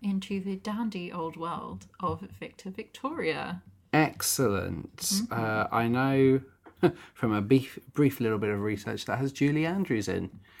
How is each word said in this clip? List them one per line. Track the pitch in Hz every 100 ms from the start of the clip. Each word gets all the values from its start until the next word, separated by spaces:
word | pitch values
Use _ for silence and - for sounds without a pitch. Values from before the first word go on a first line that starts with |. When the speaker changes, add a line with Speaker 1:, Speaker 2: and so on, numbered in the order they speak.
Speaker 1:
into | 202 190 190 196
the | 190 190
dandy | 214 214 226 196 175
old | 175 165 165
world | 165 160 - 180 - -
of | 180 160 190 -
Victor | 160 - 190
Victoria. | 190 - - 269 320 160 147 143 180 - - -
Speaker 2:
Excellent. | 151 156 - - - 120 98 90 90 - -
Speaker 1:
Mm-hmm. | - 196 233
Speaker 2:
Uh, | 117 110 110 -
I | 113 117
know | 123 135 135 135 135 - _ - -
<laughs> | 175 - -
from | - 117
a | 107
brief, | 101 131 127 - -
brief | - 147 -
little | 117 107
bit | 104
of | 101
research | 104 101 110 104 -
that | 110
has | 135
Julie | - 143 151 160
Andrews | 190 190 117 101
in. | 90 - - - -